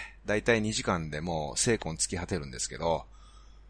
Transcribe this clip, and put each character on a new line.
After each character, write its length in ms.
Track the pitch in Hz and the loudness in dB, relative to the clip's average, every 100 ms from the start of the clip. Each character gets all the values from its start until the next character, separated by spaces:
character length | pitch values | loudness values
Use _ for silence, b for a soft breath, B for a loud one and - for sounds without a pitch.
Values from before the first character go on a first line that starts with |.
| B - | B -8
だ 120 | - 104 | 0 2
い 60 | |
た 120 | - | 6
い 80 | 117 | 4
二 100 | 107 | 4
時 120 | 107 | 0
間 260 | - 90 78 | 0 0 0
で 100 | 73 | -4
も 320 | 87 80 73 - | -2 -2 -2 0
う 20 | |
精 180 | 123 110 | 2 2
魂 320 | 82 80 - | 0 -2 -2
尽 100 | 92 | -2
き 20 | |
果 60 | 90 | -2
て 120 | 92 | -2
る 80 | 71 | -4
ん 40 | |
で 80 | 60 | -6
す 100 | - | -6
け 100 | 71 | 0
ど、 260 | 82 78 - b b b b b | 2 2 -2 b b b b b